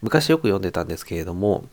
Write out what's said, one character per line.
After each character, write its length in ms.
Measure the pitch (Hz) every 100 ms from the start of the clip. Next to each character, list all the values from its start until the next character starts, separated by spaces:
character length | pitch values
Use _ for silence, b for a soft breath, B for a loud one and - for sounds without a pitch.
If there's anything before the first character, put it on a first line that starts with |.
昔 260 | 110 156 -
よ 80 | 160
く 60 |
読 160 | 113 98
ん 20 |
で 100 | 95
た 100 | 85
ん 40 | 85
で 60 |
す 120 | 80 -
け 80 |
れ 100 | 85
ど 80 | 82
も 320 | 87 101 98 -